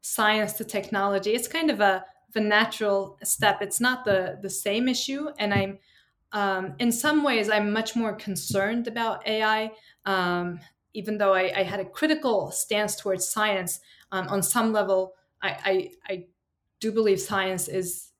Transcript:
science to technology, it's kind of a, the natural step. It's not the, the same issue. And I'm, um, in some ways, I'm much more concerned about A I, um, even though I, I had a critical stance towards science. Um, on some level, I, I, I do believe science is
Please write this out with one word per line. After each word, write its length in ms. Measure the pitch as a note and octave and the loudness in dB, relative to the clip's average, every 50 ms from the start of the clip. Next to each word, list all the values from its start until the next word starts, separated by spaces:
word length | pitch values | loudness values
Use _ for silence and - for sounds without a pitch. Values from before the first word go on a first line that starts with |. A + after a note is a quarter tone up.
science 520 | - - - - A3 G#3 G#3+ G#3+ G#3+ G3+ G#3+ | -10 -8 -2 0 2 2 4 2 0 -2 -4
to 100 | - A3 | -8 -10
technology, 720 | - - G#3 G3 - - G3+ G3 G3+ G3+ G3 F#3+ G#3 G#3+ | -4 -4 -6 -4 -2 -2 0 0 2 0 0 0 0 0
it's 120 | B3 A#3+ - | 0 -2 -4
kind 220 | - E4 E4 D4+ | -4 0 0 2
of 120 | D4+ G3+ | 2 4
a, 220 | G#3 G3 F#3+ F#3 - - - _ _ _ - | 4 4 4 2 -2 -10 -20 _ _ _ -2
the 80 | A3 | -2
natural 760 | G#3+ G#3 G#3 G#3 A3+ A3+ A3 - A3 G#3 G3 G3 G3 - - _ - | 0 4 4 4 4 2 0 -2 0 2 2 2 0 -4 -10 _ -4
step. 380 | - - - A3+ G#3 G3 G3 | -4 0 4 4 4 4 2
It's 180 | G3+ G3 - - | -2 -4 -2 0
not 240 | A#3+ B3+ B3+ B3 B3 | 2 0 0 0 0
the, 340 | G#3+ G3+ F#3+ F#3 F3+ - - | 2 2 2 2 0 -6 -8
the 80 | - G3 | -10 -8
same 400 | - - - G#3 G3+ A3+ B3 B3+ | -8 -4 -2 -2 0 0 0 0
issue. 380 | B3 B3 - - C4+ C#4 D4 D4+ D4 - | 0 0 -2 -4 -6 -6 -6 -8 -6 -4
And 160 | G#3+ G#3 G3+ | -2 0 2
I'm, 240 | G3 G3 G3 G3 G3 _ _ _ _ _ _ _ _ _ _ | 2 0 0 -4 -12 _ _ _ _ _ _ _ _ _ _
um, 420 | - G#3 G3+ G3 F#3+ F#3 F#3 F#3+ - - | -4 -2 0 0 0 -2 -4 -6 -6 -2
in 120 | A#3+ A#3+ | 0 0
some 320 | A#3 A#3 - D4+ D4+ D#4 C#4+ | 0 2 2 2 2 4 4
ways, 240 | C#4+ B3 A3+ G#3 G3+ | 4 2 2 2 2
I'm 240 | G#3+ G#3 G#3 G#3 | 2 2 2 2
much 240 | G#3 A3 A3 A3 - | 0 0 -2 -2 -2
more 180 | A#3 A3+ A3 G3+ | -2 -2 -2 -2
concerned 720 | - - - F#3+ E3+ - - - G3 G3 G#3 A3+ A#3+ A#3 A#3 | -6 -6 -6 -6 -6 -6 -2 0 0 0 2 0 -2 -2 -4
about 340 | A3 A#3+ A#3 A3+ - - - - | -4 -4 -2 -2 -4 -4 -4 -4
A 160 | A3 G#3+ A3 | -2 0 2
I, 280 | A3 A3 C#4+ C4+ - - - _ - - _ _ G3 | 2 2 0 -2 -4 -8 -14 _ -20 -20 _ _ 0
um, 520 | G3 F#3+ F3+ F3+ F3 F3 F3 F3 F3 F3 - - _ _ _ _ _ | 0 2 2 2 0 0 -2 -2 -6 -8 -12 -18 _ _ _ _ _
even 240 | A3 G3 G#3 G#3+ G#3 | -10 -6 -4 0 2
though 160 | G3+ G3 F#3+ | 4 4 6
I, 240 | F#3 F#3 F#3 - G3 | 4 4 2 0 0
I 20 | |
had 180 | F#3+ F3 F#3+ G3+ | -2 -2 -2 -6
a 60 | F#3+ | -6
critical 640 | - - - - D#4 D#4 D4+ D4+ C4 A3+ G3 D#3+ C#3+ | -8 -4 -2 2 2 2 2 2 2 2 2 0 -2
stance 460 | - - - - A3 G#3 G#3+ G3+ G#3 | -4 -6 -4 -2 0 0 0 0 -2
towards 320 | - - G3+ F#3+ F#3 F#3 - | -4 -2 -2 -2 0 -2 -2
science. 520 | - A3 G#3+ G#3+ G3+ F#3+ F3+ E3+ - - - - - _ - _ - | 0 0 2 2 2 0 -2 -4 -6 -8 -10 -18 -20 _ -16 _ -6
Um, 140 | F#3+ F#3 F#3 | -6 -4 -2
on 160 | G3+ G3 F#3+ | -2 0 0
some 300 | - - B3 A3+ A3+ A3 | 2 2 2 2 2 2
level, 400 | G#3+ G3+ F#3 G3 F#3 F#3 F#3+ F#3 _ _ _ _ _ | 2 2 2 2 2 2 -2 -6 _ _ _ _ _
I, 80 | - F#3+ - - - | -6 -6 -6 -2 0
I, 500 | G3 F#3+ F#3+ F#3 F3+ - _ _ - G3 | 0 2 2 0 -2 -10 _ _ -10 -8
I 120 | F3+ F3 - _ _ _ _ _ _ _ _ _ _ | -8 -10 -16 _ _ _ _ _ _ _ _ _ _
do 100 | - A3 | -6 -2
believe 300 | G#3 A3+ A3 G#3+ G3 F#3 | 0 2 4 4 2 2
science 480 | F#3+ - G#3+ G3 F#3+ F#3+ F#3 F3+ F3+ - | 0 -2 -2 -2 0 0 -2 -4 -4 -4
is 420 | - F#3+ F#3 F3+ - - - - _ _ | -4 -4 -4 -4 -6 -10 -12 -18 _ _